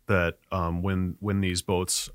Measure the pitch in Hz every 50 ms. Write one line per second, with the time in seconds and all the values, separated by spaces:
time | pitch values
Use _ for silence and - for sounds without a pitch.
0 | _ - 104 92 87 85 82 - _ _ - 95 87 85 85 87 87 98 95 92
1 | 92 90 82 - 98 104 98 98 98 92 90 87 - - 98 90 92 87 - -
2 | - - -